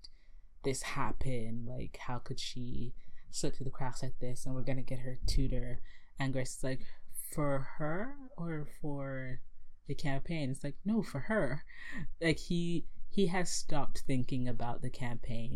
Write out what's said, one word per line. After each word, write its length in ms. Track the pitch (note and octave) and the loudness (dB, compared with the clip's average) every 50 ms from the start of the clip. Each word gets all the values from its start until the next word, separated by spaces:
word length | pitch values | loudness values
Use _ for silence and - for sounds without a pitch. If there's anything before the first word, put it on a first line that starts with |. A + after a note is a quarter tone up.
| - - - - - - - - - - - - | -12 -16 -20 -20 -20 -20 -20 -20 -20 -20 -14 -6
this 200 | - C3+ C#3 - | -4 -4 -4 -4
happen? 840 | - - - D3 B2+ A#2 A2+ - - C3+ B2+ B2+ - A2+ A2+ A#2+ A#2 A#2+ | -6 -4 -2 0 2 2 2 2 4 2 2 2 2 0 0 -2 -2 -4
Like, 300 | B2 B2+ - - - - - | -6 -6 -8 -8 -8 -8 -6
how 120 | - B2+ - | -4 -4 -4
could 200 | - - B2+ - | -4 -4 -6 -6
she 560 | - - - B2+ B2 B2 - - - B2+ - - - - - - - - | -4 -4 -4 -4 -2 0 2 2 2 0 -2 -4 -6 -6 -6 -6 -6 -6
slip 260 | - - - - - | -4 0 0 2 2
through 80 | - B2+ | 2 0
the 60 | C3 | 0
cracks 320 | - - C3+ B2 - - | 0 0 0 0 0 0
like 160 | C#3 C3 - - | 0 0 0 2
this? 260 | - - - - - | 2 2 2 2 2
And 80 | C3+ C3 | 2 2
we're 80 | B2+ | 2
gonna 200 | B2 C3+ C3+ C3+ | 2 4 4 4
get 180 | A#2+ - C3 B2 | 4 2 2 0
her 180 | B2 B2+ B2+ - - | 2 0 0 0 2
tutor. 540 | - - C#3+ C3+ C3 B2+ B2 B2 B2 A2+ - - - - - - - - - | 4 4 4 4 4 4 2 2 2 2 0 0 -2 -4 -10 -12 -10 -6 -4
And 120 | C#3 C3+ | -2 -2
Grace 260 | C3 C3 B2+ - - - | 0 -2 -2 -4 -4 -4
is 40 | |
like, 200 | - C3 C3 - - - - - - - - - - - | -2 -2 0 0 0 -2 -2 -4 -6 -6 -6 -6 -8 -6
"For 260 | - D#3 D3 C#3+ - C3+ - - - D3+ | -4 -2 0 2 2 2 0 0 -2 -2
her 360 | D3+ D3+ D#3+ G3 A3+ C4+ C#4 C#4 C4 - - | -2 0 0 -2 -2 -4 -4 -8 -10 -10 -8
or 320 | F3 E3+ E3+ D#3+ D3+ D3 - - - | -8 -6 -6 -4 -6 -6 -6 -6 -4
for 600 | D3+ D3 C#3+ C#3 C3+ C3+ C3+ C3 C3 C3 B2+ - - - - - - - - - - - | -4 -4 -4 -4 -6 -6 -8 -6 -6 -4 -4 -4 -4 -4 -6 -8 -8 -8 -10 -10 -6 -4
the 80 | C3 | -2
campaign?" 540 | - C3 C3+ C3+ C#3 - - E3+ D#3+ C#3+ B2+ | 0 2 2 2 2 2 0 -2 -2 -2 -4
It's 120 | C3 - | -4 -4
like, 140 | - C#3+ C#3+ - - | -6 -6 -6 -4 -2
"No, 180 | G3 A3+ A3 | -2 -2 -2
for 160 | - - - C#3 | -2 -4 -4 -4
her." 440 | - - A3 G#3 D#3 - C#3+ D3+ - - - - - - - - D#3+ - - - | -2 0 0 0 0 0 -2 -4 -4 -8 -12 -10 -8 -6 -4 -2 -2 -2 -2 0
Like, 180 | E3 D#3+ D#3 - | 0 0 0 0
he, 480 | - - F3 E3+ E3+ E3+ E3+ D3+ - - - - - - | -2 -4 -2 0 0 0 0 0 0 -2 -2 -2 -2 2
he 180 | - G3+ G3 | 2 2 4
has 240 | E3 F3+ F#3+ E3+ - | 4 2 2 2 2
stopped 540 | - - - - D#3 D3 B2+ - - - - | 2 2 4 6 6 8 8 6 6 6 4
thinking 400 | - C3+ B2+ A#2+ - C#3 B2+ B2 | 4 4 4 4 2 2 2 4
about 360 | B2 A#2+ - A#2 A#2+ - - | 4 4 4 4 2 0 2
the 80 | C3+ A#2+ | 0 0
campaign, 600 | - - - B2 A#2 - - - B2+ A#2 A2+ A2+ - | 0 0 0 0 0 0 2 2 2 2 2 2 2